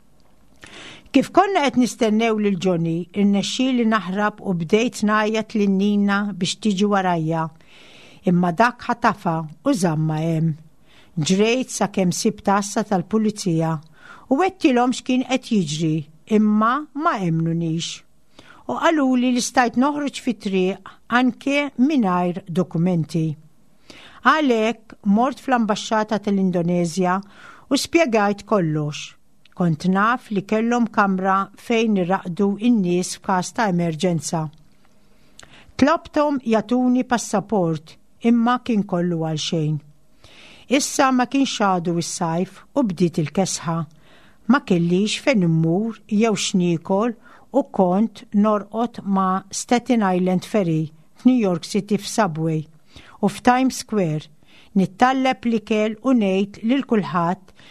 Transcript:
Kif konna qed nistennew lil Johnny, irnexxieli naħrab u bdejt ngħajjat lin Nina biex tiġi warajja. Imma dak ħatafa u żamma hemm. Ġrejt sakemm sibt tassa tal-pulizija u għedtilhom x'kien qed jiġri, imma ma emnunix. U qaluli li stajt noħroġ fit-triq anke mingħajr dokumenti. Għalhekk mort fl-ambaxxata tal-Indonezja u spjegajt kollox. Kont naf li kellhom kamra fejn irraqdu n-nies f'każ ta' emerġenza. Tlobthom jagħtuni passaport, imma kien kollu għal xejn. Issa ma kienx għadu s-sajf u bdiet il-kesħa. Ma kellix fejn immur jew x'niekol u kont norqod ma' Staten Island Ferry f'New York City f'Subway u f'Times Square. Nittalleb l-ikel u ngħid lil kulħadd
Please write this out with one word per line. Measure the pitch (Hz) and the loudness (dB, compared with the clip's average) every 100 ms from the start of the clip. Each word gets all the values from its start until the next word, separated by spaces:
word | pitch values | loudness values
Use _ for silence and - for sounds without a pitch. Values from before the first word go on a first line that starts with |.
| _ - _ _ - - - - - - - | _ -20 _ _ -20 -20 -20 -20 -20 -20 -2
Kif | 269 - | 0 2
konna | 359 403 370 | 2 2 2
qed | 277 247 | 0 2
nistennew | 247 - 220 214 226 214 | 0 0 0 2 0 0
lil | 208 185 | 0 0
Johnny, | 185 170 165 165 175 | 0 0 -2 -4 -4
irnexxieli | 208 202 202 190 - 254 247 220 | 0 2 2 -2 -2 0 0 2
naħrab | 220 175 190 208 208 | 0 -2 -4 -4 -4
u | 202 170 | -4 -4
bdejt | 160 208 240 - | 0 2 0 -2
ngħajjat | 208 214 214 220 214 214 | 0 2 0 -2 -2 0
lin | 202 190 | 0 2
Nina | 208 208 202 202 208 | 2 2 2 0 -2
biex | 170 190 - | -4 -6 -2
tiġi | 220 185 208 | -2 0 0
warajja. | 202 185 170 156 165 160 - - - - - - - 190 | 2 0 0 -2 -2 -4 -10 -20 -20 -20 -20 -20 -6 0
Imma | 175 180 | 2 2
dak | 165 240 247 | 2 2 0
ħatafa | - 240 226 - 185 160 156 - | -6 -2 -2 0 -2 -4 -6 -6
u | 277 | -2
żamma | 233 175 156 156 156 | 0 0 0 -2 -2
hemm. | 165 160 160 151 - _ - - - 165 | -2 0 0 -2 -10 _ -20 -20 -10 -4
Ġrejt | 147 190 214 254 220 | 0 2 2 0 -4
sakemm | - 202 202 185 | -4 -2 0 0
sibt | - 220 208 | 0 -2 -2
tassa | - 196 202 226 | 0 0 0 -4
tal-pulizija | 214 185 - 220 214 214 180 160 160 156 - - - - - | -2 -2 -2 -2 -2 -2 -2 0 0 -4 -8 -20 -20 -12 -2
u | 269 | 0
għedtilhom | 381 381 311 240 247 | 0 0 2 2 0
x'kien | 240 - 254 | -2 -2 -2
qed | 254 254 - | 0 -4 0
jiġri, | 214 151 151 160 160 143 - - 214 | -2 0 -2 -2 -2 -6 -14 0 2
imma | 214 214 226 269 302 | 4 2 2 0 -4
ma | 285 330 247 | -4 -2 0
emnunix. | 180 165 165 170 165 165 - - - _ _ - - - - | -2 0 0 -2 -2 -4 -6 -12 -20 _ _ -20 -20 -16 -10
U | 247 | 0
qaluli | 320 311 262 254 247 | 2 2 2 2 2
li | 247 | 0
stajt | - - 233 240 | 0 0 0 2
noħroġ | 285 294 285 - | 0 0 -6 -6
fit-triq | 262 208 202 190 185 196 - - - | -6 -6 -2 0 0 -4 -12 -20 -4
anke | 240 254 - 277 285 285 - | 0 0 -2 -2 -2 -2 0
mingħajr | 269 294 196 180 180 175 - | 2 2 2 0 0 -4 -4
dokumenti. | 165 180 165 180 170 147 165 160 147 - _ _ _ - - - - 247 | -4 -2 0 0 0 -2 -2 -2 -6 -14 _ _ _ -20 -20 -20 -2 2
Għalhekk | 311 277 226 220 226 - - 202 | 4 2 2 0 -2 -10 -6 0
mort | 208 262 247 | 2 2 -2
fl-ambaxxata | - 247 220 202 - 220 214 208 | -2 0 0 -2 -2 -2 0 -2
tal-Indonezja | 208 196 190 175 170 175 170 170 180 190 196 - - - - | 0 0 0 0 0 0 0 0 0 -2 -6 -18 -20 -16 -4
u | 269 | -4
spjegajt | - 339 302 214 202 202 | 0 0 2 2 0 -2
kollox. | - 208 160 151 147 143 - - _ - - - | -2 0 0 -2 -4 -8 -14 -20 _ -20 -12 -2
Kont | 175 151 180 | -2 0 0
naf | 196 214 247 - | 2 2 0 -4
li | 196 190 | -6 -2
kellhom | 220 233 240 226 | -2 0 0 0
kamra | - 196 185 190 190 196 - | 0 0 0 0 0 -2 -8
fejn | - 226 226 196 | -2 0 2 0
irraqdu | 175 190 190 160 202 202 | 0 -2 -4 -2 -2 0
n-nies | 240 226 180 175 180 - | 2 2 2 0 -2 -6
f'każ | - 185 175 - | -2 -2 -2 -4
ta' | 214 | -2
emerġenza. | 175 170 151 185 165 - 170 151 - - - - - - - - - - - - - | 0 -2 -2 -2 -2 -4 -4 -6 -10 -20 -20 -20 -20 -20 -20 -20 -20 -20 -20 -10 0
Tlobthom | 269 330 - 302 294 285 | 2 2 -2 -2 0 -2
jagħtuni | 226 220 202 247 254 247 254 | 0 -2 0 0 2 0 0
passaport, | 233 - 202 202 214 165 156 - - _ _ 233 | -4 -2 -4 -2 -2 0 -4 -8 -20 _ _ 0
imma | 233 233 247 | 2 2 0
kien | - 214 | 0 -2
kollu | 202 175 175 165 | 0 -2 -2 -2
għal | 160 156 | -4 -4
xejn. | - 165 151 151 - - _ - - - - - - | -4 -2 -2 -4 -8 -20 _ -20 -20 -20 -20 -18 -2
Issa | 269 - - 269 | 0 0 0 2
ma | 254 247 | 2 2
kienx | 277 269 - | 0 0 0
għadu | 202 185 170 170 | 0 0 0 -2
s-sajf | 160 - 170 170 185 - - 285 | -4 -4 -2 -2 -4 -8 -6 -2
u | |
bdiet | 233 160 175 - | -2 0 0 0
il-kesħa. | 147 - 180 - 170 165 151 - - - - - - | -2 -2 -2 -4 -6 -6 -6 -14 -20 -20 -20 -6 0
Ma | 277 | 2
kellix | - 175 170 180 208 - | 2 0 2 2 0 -2
fejn | 302 233 170 | 0 2 4
immur | 160 165 180 226 - - | 2 2 0 -2 -8 -4
jew | 208 226 | 0 2
x'niekol | 196 - 185 175 165 - 190 240 220 - - - | 0 -2 0 0 0 -2 -2 -2 -6 -14 -20 -4
u | 254 - | -2 0
kont | - 180 190 220 - - | 2 2 2 0 -4 -4
norqod | 202 214 208 196 226 233 - | 0 2 0 -2 -6 -6 -6
ma' | 196 190 190 190 - | -2 0 0 -2 -6
Staten | - - 240 240 233 | -8 -2 0 2 0
Island | 196 185 185 180 | 2 2 0 0
Ferry | - 220 170 156 151 - - - | 0 -2 0 -2 -4 -10 -20 0
f'New | 247 254 | 2 4
York | 196 170 | 2 -2
City | - 208 202 202 | -4 -4 -2 -2
f'Subway | - - 196 156 160 156 151 - _ - - - | -2 0 0 0 -2 -2 -6 -16 _ -20 -20 -4
u | 202 | -2
f'Times | - 247 247 262 - | 0 2 2 2 -2
Square. | - 214 170 151 - - - - - 196 | -4 -2 -2 -4 -8 -20 -20 -20 -4 -2
Nittalleb | 180 - 247 262 262 254 240 | 0 2 2 4 0 -2 -2
l-ikel | 226 - 214 214 214 | -2 -2 -2 -2 -2
u | 254 | 0
ngħid | 247 196 190 202 - 226 | 2 2 0 -2 -4 -2
lil | 277 - | 0 0
kulħadd | 220 147 175 170 185 - - - | 0 0 -2 -2 -2 -8 -20 -20